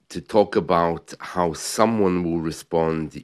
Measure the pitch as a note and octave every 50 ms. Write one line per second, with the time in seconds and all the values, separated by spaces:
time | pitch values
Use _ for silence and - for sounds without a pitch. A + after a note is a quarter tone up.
0 | _ _ - F2+ - - - G#2+ G2+ - - G#2 E2+ F#2 F2+ E2+ E2+ E2+ E2 -
1 | - - - - - - - F#2 F2 E2+ D#2 - - - - A#2 A2 A2+ A#2 G#2+
2 | G2 F#2 F2+ F2+ F2 E2 E2+ E2+ D#2+ D#2+ D2+ - - - F2 E2 D#2+ D#2+ D#2+ D#2+
3 | D#2 D2 - C#2